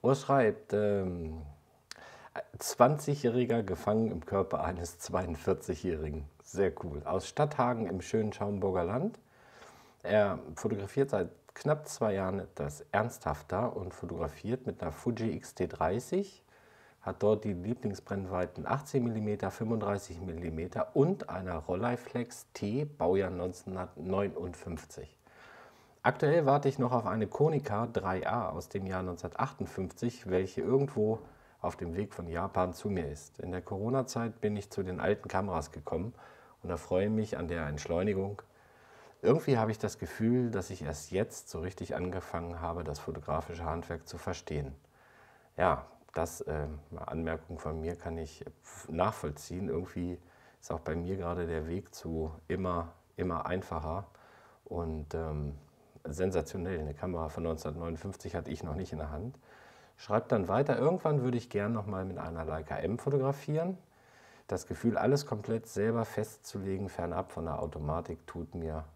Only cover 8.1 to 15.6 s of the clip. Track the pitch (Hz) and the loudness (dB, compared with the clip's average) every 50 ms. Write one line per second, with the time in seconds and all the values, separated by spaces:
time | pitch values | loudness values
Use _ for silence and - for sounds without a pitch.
8.1 | - 113 107 107 98 - 104 101 104 98 101 98 92 90 85 85 104 127 170 226 | 2 2 2 2 -2 -2 -2 -2 0 0 0 2 2 2 2 2 0 0 0 -2
9.1 | - - _ _ _ - - - - - - - - - - - - _ - 104 | -4 -6 _ _ _ -20 -20 -20 -20 -20 -20 -20 -20 -20 -20 -20 -20 _ -2 4
10.1 | 104 107 104 98 92 - - 76 80 - - 107 104 98 98 98 - 139 135 139 | 6 6 6 6 2 -2 -6 -10 -10 -4 -2 0 0 0 -2 -2 2 2 2 4
11.1 | - 101 87 85 - - _ - _ - - 147 151 147 151 - - - 120 107 | 4 0 0 0 -4 -14 _ -20 _ -4 0 0 0 0 0 -10 -2 0 2 2
12.1 | 98 98 95 95 95 98 92 - - - 73 73 76 - - - - 101 113 120 | 4 2 2 0 0 -2 -4 -6 -6 -4 -4 -4 -4 -8 -10 0 2 2 2 2
13.1 | - - - 78 73 - - - 90 95 120 120 - - - 90 - - - 85 | -2 -4 -2 -2 -2 -2 -4 -2 0 0 0 0 0 -4 -6 -6 -8 -8 -8 -6
14.1 | 87 82 82 76 76 - - 101 120 123 - 110 90 - - 80 76 - - 123 | -4 -4 -4 -4 -4 -6 -4 -4 -4 -2 -2 -6 -6 -4 -6 -6 -6 -2 -2 -2
15.1 | 117 110 113 113 - - - - - - | 0 0 0 -2 -2 -2 -8 -10 -2 -2